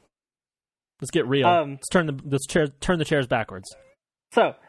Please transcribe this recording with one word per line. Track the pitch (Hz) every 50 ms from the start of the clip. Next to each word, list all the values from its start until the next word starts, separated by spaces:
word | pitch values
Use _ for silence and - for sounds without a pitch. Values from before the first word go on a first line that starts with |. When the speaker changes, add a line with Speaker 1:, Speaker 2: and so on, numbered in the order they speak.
| _ _ _ _ _ _ _ _ _
Speaker 1:
<laughs> | _ _ _ _ _ _ _ _ _ _ _
Speaker 2:
Let's | - 127
get | - 165 123
real. | 120 135 143 131
Speaker 1:
Um, | 175 175 170 156 143 139
Speaker 2:
Let's | 135 - -
turn | - 185 170
the, | 156 143 131 -
let's | 143 139 135 -
chair, | - - 180 156 143 - _
turn | - - 185 165
the | 151
chairs | - 160 147 131
backwards. | 120 139 117 107 - 101 92 95 - - - - _ _ _ _ _ _ _ _ _ -
Speaker 1:
So, | 247 208 156 - - _